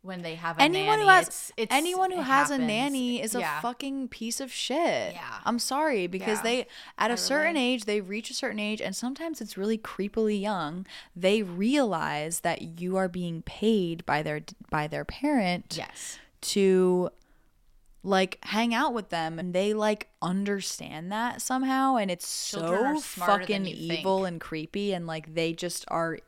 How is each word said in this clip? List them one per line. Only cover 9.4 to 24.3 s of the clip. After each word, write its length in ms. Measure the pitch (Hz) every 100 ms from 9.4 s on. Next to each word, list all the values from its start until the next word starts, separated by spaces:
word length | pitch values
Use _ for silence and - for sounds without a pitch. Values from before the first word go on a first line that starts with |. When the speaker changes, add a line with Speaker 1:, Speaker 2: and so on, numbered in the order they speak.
Speaker 2:
it's 160 | 214 -
really 220 | 202 226
creepily 600 | - - 202 226 220 208
young, 460 | 202 196 151 175 190 - - -
they 260 | 185 214
realize 1000 | 196 175 208 294 240 170 151 147 151 170
that 380 | 175 160 165 165
you 180 | 180 190
are 100 | 185
being 320 | 180 175 165
paid 640 | - - 214 220 175 165 -
by 160 | 147
their, 200 | 156 151 156 - -
by 160 | 156 151
their 160 | 147 151
parent 680 | - 285 285 185 175 - 160
Speaker 1:
Yes. 440 | - - - - - _
Speaker 2:
to, 680 | - - 190 185 185 180 180 - _ _ _ _ _ - _ -
like, 340 | 185 190 190 -
hang 320 | - 208 233 233
out 180 | 302
with 160 | 240 208
them, 300 | 170 160 165
and 160 | 180 180
they, 180 | 202
like, 360 | 214 214 208 - _
understand 880 | 160 190 202 202 185 - 160 156 175
that 300 | 208 240 -
somehow, 540 | - 262 262 262 269 254
and 160 | 196
it's 400 | 175 - - -
Speaker 1:
Children 340 | 202 165 185 254
are 100 | 302
Speaker 2:
so 40 |
Speaker 1:
smarter 440 | 269 - 180 202 185
than 160 | 202
Speaker 2:
fucking 20 | 190
Speaker 1:
you 280 | 160 160 165
Speaker 2:
evil 220 | 185 190
Speaker 1:
think. 80 | 185